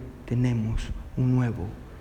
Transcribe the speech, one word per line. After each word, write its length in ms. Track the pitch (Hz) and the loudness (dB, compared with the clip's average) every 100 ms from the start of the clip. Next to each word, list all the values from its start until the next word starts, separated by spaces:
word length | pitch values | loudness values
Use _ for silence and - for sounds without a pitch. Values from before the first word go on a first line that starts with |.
| 120 - | -8 -10
tenemos 580 | - 120 127 117 110 110 - - - - | -2 2 4 2 2 0 -2 -6 -6 0
un 180 | 127 127 | 4 4
nuevo 300 | 123 92 98 - - - | 4 0 -6 -8 -14 -16